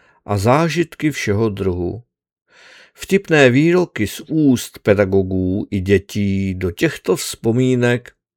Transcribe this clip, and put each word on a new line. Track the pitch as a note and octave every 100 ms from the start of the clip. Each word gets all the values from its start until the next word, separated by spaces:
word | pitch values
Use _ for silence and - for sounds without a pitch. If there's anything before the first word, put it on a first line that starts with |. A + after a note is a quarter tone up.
| _ _
a | - G2+
zážitky | G#2 C3+ E3 D#3 E3 - D3+
všeho | C3+ - G2+ A2+
druhu. | G2+ F#2+ F2+ F2 G2+ - _ _ _ _ _ - - _
Vtipné | - - G3 G3 D#3 C3
výroky | B2 D#3+ F3 - - G#2
z | - -
úst | D#3 D3 A#2+ - -
pedagogů | - G2+ G2 G2 F#2 F#2+ F#2 F#2+ -
i | G2+
dětí | F#2 C3 - G#2+ G2+ G2 F#2+
do | F#2 F#2
těchto | - E3 - - F#3
vzpomínek | - - A2+ A#2 B2+ B2+ A#2+ A#2+ - _ _